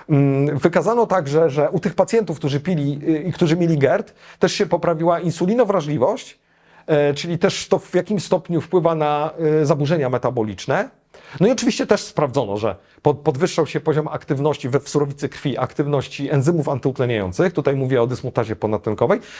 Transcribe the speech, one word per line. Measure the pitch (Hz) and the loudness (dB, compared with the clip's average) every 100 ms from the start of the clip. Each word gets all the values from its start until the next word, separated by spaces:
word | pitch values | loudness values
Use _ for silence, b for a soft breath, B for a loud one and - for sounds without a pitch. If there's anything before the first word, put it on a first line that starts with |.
| - | 0
Mm, | 139 139 135 147 143 | 2 4 2 0 2
wykazano | 175 170 165 240 220 | 2 2 2 2 2
także, | 190 139 156 165 | 0 0 2 2
że | 143 151 | 2 0
u | 185 | 0
tych | 185 | 0
pacjentów, | - 185 226 208 147 | 0 2 0 -2 -2
którzy | 147 139 | -2 -2
pili, | 180 160 143 143 147 | -2 -2 -2 -2 -2
y, | 156 | -2
i | 175 | -2
którzy | - 180 175 | 0 2 2
mieli | 170 151 | 2 4
gerd, | 135 196 - B B - | 4 2 -2 B B -2
też | 180 | 0
się | - 185 | 2 0
poprawiła | 180 170 160 170 170 | 0 0 2 2 2
insulinowrażliwość, | 165 - 185 240 214 190 147 147 143 247 - - b b b b - | 0 -2 0 2 2 0 -2 0 0 -2 -10 -20 b b b b 0
e, | 147 147 | 2 2
czyli | 143 170 170 | 0 -4 0
też | 196 - - | 0 -2 -2
to | 190 | -2
w | - | 0
jakimś | 175 185 202 | -2 0 -4
stopniu | - 180 - 165 | 0 0 0 -4
wpływa | - 185 165 | 0 2 2
na, | 165 147 147 151 165 156 156 | 2 0 0 -2 -2 0 2
y, | 143 | 2
zaburzenia | 147 143 170 127 | 0 0 0 0
metaboliczne. | 123 123 123 107 98 127 165 262 _ _ B B B | -2 -2 -2 -4 -6 -2 -2 -4 _ _ B B B
No | 208 | 2
i | |
oczywiście | 247 233 - 226 | 2 0 0 2
też | 208 | 0
sprawdzono, | - - 143 139 104 104 | 0 -2 0 0 -2 -2
że | 110 92 b b | -4 -4 b b
pod-, | 143 143 | 0 0
podwyższał | 160 131 180 - 143 | -2 0 0 0 -2
się | - | -2
poziom | 156 151 151 | -2 -2 -2
aktywności | 143 - 135 147 135 131 | -6 -4 -2 -2 -2 -2
we, | 135 | -2
w | - | 0
surowicy | 147 143 - 139 | -2 -2 -4 -8
krwi, | - 147 120 | -6 -6 -2
aktywności | 127 - 143 139 - - 143 | -2 -2 -2 -2 -4 -6 -2
enzymów | 143 135 170 147 | 0 2 0 0
antyutleniających, | 135 139 127 123 110 92 92 180 | -2 -2 -2 0 0 -2 0 0
tutaj | - 139 139 | 0 -2 0
mówię | 127 127 | 0 2
o | 120 | 0
dysmutazie | 123 127 - 110 127 | -2 -4 -4 -4 -2
ponadtlenkowej, | 107 104 110 104 120 233 B | -2 -2 -2 0 2 0 B